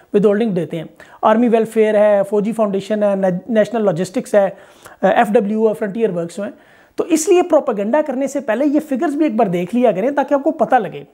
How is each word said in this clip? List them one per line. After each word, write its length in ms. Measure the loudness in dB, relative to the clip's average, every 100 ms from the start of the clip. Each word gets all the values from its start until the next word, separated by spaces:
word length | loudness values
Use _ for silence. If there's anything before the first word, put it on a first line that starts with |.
| _
विदहोल्डिंग 400 | 2 2 2 0
देते 220 | -2 -4 -8
हैं। 120 | -10 -18 -20 -2
आर्मी 240 | 2 4 4
वेलफेयर 480 | 2 0 0 2 4
है, 260 | 4 2
फौजी 300 | 2 -2 -2
फाउंडेशन 500 | -2 -2 -2 -4 -2
है, 140 | 0 0
ने-, 340 | 0 -2 -2
नेशनल 320 | 0 0 0
लॉजिस्टिक्स 520 | 0 0 -2 -6 0
है, 220 | 2 2 -4 -20 -20 -20 -2
एफ़डब्ल्यू 640 | 0 2 2 2 0 0 0
है, 60 |
फ्रंटियर 360 | -2 -6 -4 -4
वर्क्स 300 | -4 -8 -8
हैं। 140 | -12 -14 _ _ _ -8
तो 60 |
इसलिए 380 | -2 0 2 2
प्रोपेगेंडा 600 | 4 2 0 -4 0 0
करने 260 | -2 -4 -4
से 120 | -4
पहले 240 | -4 -2
ये 160 | 0 0
फिगर्स 340 | -2 -4 -2
भी 120 | -2 0
एक 100 | 0
बार 120 | 0
देख 260 | -2 -2
लिया 180 | 0 0
करें 220 | 2 -2
ताकि 200 | -2 0
आपको 160 | 0 0
पता 280 | -2 2 0
लगे। 280 | 0 -10 -18